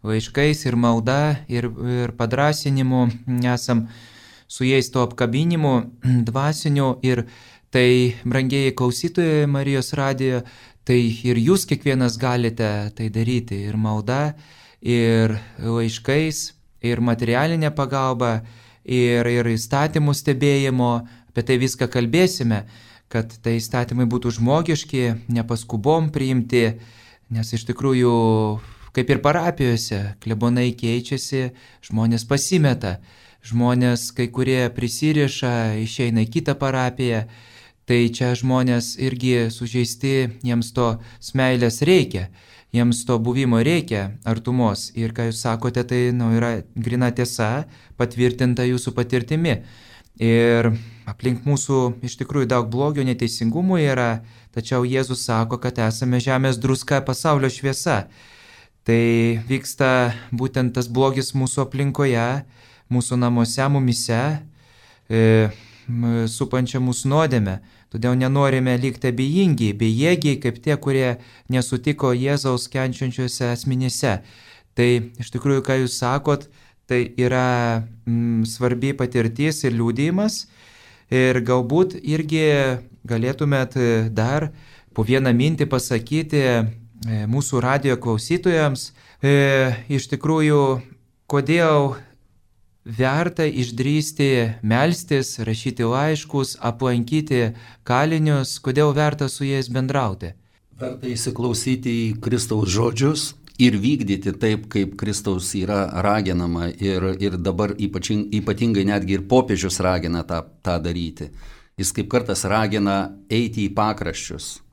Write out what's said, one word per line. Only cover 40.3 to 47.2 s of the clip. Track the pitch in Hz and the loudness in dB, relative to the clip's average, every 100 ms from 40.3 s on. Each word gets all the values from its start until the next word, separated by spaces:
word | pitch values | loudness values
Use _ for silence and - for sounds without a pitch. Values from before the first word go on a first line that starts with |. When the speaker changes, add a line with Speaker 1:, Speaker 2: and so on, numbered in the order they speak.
| 113 | -4
Speaker 1:
jiems | 127 120 117 | -2 -2 -2
to | - 120 113 - - - | 0 0 -2 -10 -18 -6
meilės | 135 127 127 117 - | 0 2 2 0 0
reikia, | 147 185 - 95 92 - - - _ | 4 4 4 -4 -8 -12 -20 -20 _
jiems | 120 120 117 | 2 2 2
to | - 120 | 0 0
buvimo | 117 123 131 113 | 2 0 2 4
reikia, | 131 170 151 107 98 107 | 4 2 0 -4 -4 -6
artumos. | - 113 113 127 117 98 - | -4 -2 -2 0 0 0 -6
Ir | - 113 | -6 -6
ką | 113 117 | -2 -4
jūs | 113 | -2
sakote, | 123 113 123 117 | -4 -2 -2 -2
tai, | 123 123 123 | -2 0 0
nu, | 123 117 | 2 2
yra | 113 117 110 - | 2 2 -2 -6
gryna | - 113 123 123 | -6 -4 0 0
tiesa, | 120 | 0